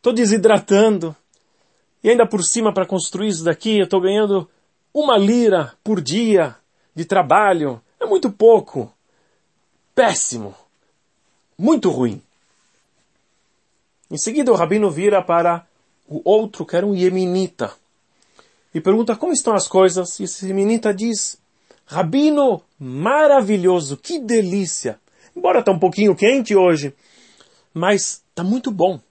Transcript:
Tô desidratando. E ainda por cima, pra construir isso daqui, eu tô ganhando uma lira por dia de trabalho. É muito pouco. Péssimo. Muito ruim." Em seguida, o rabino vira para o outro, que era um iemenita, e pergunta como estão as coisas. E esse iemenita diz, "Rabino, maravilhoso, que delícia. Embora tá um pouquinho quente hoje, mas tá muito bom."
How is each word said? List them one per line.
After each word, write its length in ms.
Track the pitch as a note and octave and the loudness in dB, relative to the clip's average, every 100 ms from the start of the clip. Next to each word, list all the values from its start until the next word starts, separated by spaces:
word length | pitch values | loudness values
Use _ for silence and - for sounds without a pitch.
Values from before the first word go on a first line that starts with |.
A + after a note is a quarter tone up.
Tô 120 | - | 0
desidratando. 1000 | A3+ A3+ A3 G3+ G#3 - G3 A3 G3+ E3 D#3 _ _ _ _ _ _ _ _ | 0 2 2 4 2 4 4 4 2 -4 -12 _ _ _ _ _ _ _ _
E 80 | - | 0
ainda 160 | A#3+ A3+ | 4 2
por 160 | G#3+ | 2
cima, 300 | E3 A3+ A3 | -2 0 0
pra 140 | G3 F#3 | 0 -2
construir 420 | F#3+ D#3+ F3+ G#3+ | -4 -6 -6 -4
isso 160 | F3 | -2
daqui, 340 | E3 D#3+ A3 G#3+ | -4 -4 -2 0
eu 100 | F3+ | 0
tô 120 | F#3+ | 0
ganhando 480 | F#3 G3+ G#3 G3 D#3 _ _ _ _ | 0 0 0 -2 -4 _ _ _ _
uma 240 | C#4+ D4+ A3+ | -4 0 2
lira 560 | G3+ A#3+ A#3 F#3 C#3 _ | 2 2 2 2 -2 _
por 180 | - G#3+ | -4 -4
dia 560 | C3 F3 A#3 G3 D3+ - _ _ _ | -2 -4 2 2 0 -6 _ _ _
de 100 | - | -12
trabalho. 760 | E3 G3 D3+ E3+ G#3 F3+ D3 A#2 _ _ | -2 -2 2 2 2 0 -2 -8 _ _
É 60 | A#4+ | -2
muito 240 | F#4+ B3 | 0 -2
pouco. 600 | G3 A3 A3 - C#3 G#2+ _ _ _ _ _ _ _ _ _ _ | 4 6 6 2 -10 -10 _ _ _ _ _ _ _ _ _ _
Péssimo. 600 | - A#3 F3+ - A#2+ G2+ - _ _ _ _ _ _ _ _ _ _ | 0 2 2 -6 -8 -12 -18 _ _ _ _ _ _ _ _ _ _
Muito 320 | G#3 D#4 F#3+ | 0 2 0
ruim." 320 | C#3 B2 F#2+ _ _ _ _ _ _ _ _ _ _ _ _ _ _ _ _ _ _ _ | 0 -4 -4 _ _ _ _ _ _ _ _ _ _ _ _ _ _ _ _ _ _ _
Em 60 | D#3+ | -10
seguida, 340 | - C4+ B3+ | -6 -2 0
o 40 | |
rabino 360 | G3+ E3 G#3 G#3 | 2 2 0 0
vira 320 | D3+ G3+ G3+ | 0 0 0
para 440 | F3+ E3+ E3+ E3+ _ _ _ _ _ | 0 0 0 -2 _ _ _ _ _
o 140 | D3+ | -8
outro, 400 | - G#3+ A3 - | 0 2 0 -10
que 100 | D#3+ | -6
era 120 | E3+ G3+ | -4 -2
um 80 | |
iemenita, 800 | G3 F#3 F#3 F#3 F#3 F#3 _ G#2+ - _ _ _ _ _ _ _ _ _ | 0 0 0 -2 -2 -4 _ -10 -10 _ _ _ _ _ _ _ _ _
e 80 | E3 | -6
pergunta 360 | F3 G#3+ A3+ A3 | 0 0 0 -4
como 160 | E4+ | -2
estão 220 | D4+ - | -2 0
as 140 | G#3 - | -2 0
coisas. 500 | F#3+ F#3+ F3 F3+ - | 2 2 2 -8 -8
E 60 | |
esse 220 | F#3 - F#3+ | -10 -10 -6
iemenita 480 | F#3+ G3+ A3+ A3+ | -2 0 0 -2
diz, 440 | G3 A3+ G#3+ - - _ _ _ _ | -4 -4 -6 -8 -12 _ _ _ _
"Rabino, 760 | _ D3+ E3 C4 D4+ D4 C4+ F#3 _ _ | _ -4 -2 2 2 2 0 0 _ _
maravilhoso, 1160 | C3 C3 F#3 C#4+ D4+ C#4 G3+ G#3 F3+ F3+ C#3+ C#3 | -12 -6 -2 2 4 4 2 0 2 0 -2 -12
que 220 | - E4 | -8 -10
delícia. 800 | A3+ A#3 F#3+ G3 F3+ - B2 G#2+ _ _ _ - | -2 0 0 -2 -4 -6 -8 -10 _ _ _ -4
Embora 260 | F4+ C4 | 0 2
tá 80 | A#3 | 2
um 80 | F#3 | 2
pouquinho 380 | F3+ - G#3 F3+ | 0 2 0 2
quente 400 | G3+ C4+ A3 G3 | 2 0 0 2
hoje, 380 | F3+ D#3+ C#3+ - _ _ _ _ _ _ _ | 4 2 -4 -12 _ _ _ _ _ _ _
mas 500 | E3 F3+ G#3 - - _ | -4 0 0 -2 -12 _
tá 80 | - | -8
muito 280 | F3+ B3 B3+ | -4 -4 -4
bom." 300 | G3+ F3+ D#3+ _ | -2 -2 -2 _